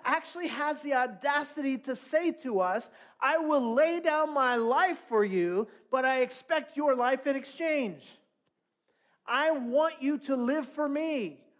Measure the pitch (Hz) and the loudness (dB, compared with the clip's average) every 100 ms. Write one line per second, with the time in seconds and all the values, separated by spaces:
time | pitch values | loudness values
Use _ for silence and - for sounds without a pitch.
0 | 240 311 330 349 349 240 294 302 294 262 | -2 -2 -2 -8 -8 -4 -4 -4 -2 0
1 | 247 196 285 294 285 - 277 262 269 254 | 0 -2 -2 -2 -2 -4 -4 -4 -4 -8
2 | - 311 349 320 262 202 180 202 - - | -2 0 0 -2 -2 0 0 0 -6 -16
3 | - _ 262 320 311 294 233 233 320 339 | -20 _ 0 0 2 2 2 4 2 2
4 | 330 302 311 294 262 240 226 269 370 320 | 0 0 0 2 2 2 2 2 2 0
5 | - 226 208 190 175 180 220 - _ 262 | -2 2 2 2 0 0 -4 -8 _ 0
6 | 262 262 254 - - 320 - - 294 262 | 2 2 0 -4 -2 -2 -2 0 2 2
7 | 240 262 285 269 269 - 330 302 233 151 | 2 0 0 -2 -6 -4 -2 0 -2 -6
8 | - - _ _ _ _ _ _ _ _ | -16 -20 _ _ _ _ _ _ _ _
9 | _ _ - 247 311 311 240 254 320 302 | _ _ -4 0 2 2 0 2 2 0
10 | 269 294 277 262 240 302 262 - 294 285 | -2 -2 -2 -2 0 0 -2 -4 -2 -2
11 | 320 294 190 139 _ | -2 -2 -4 -10 _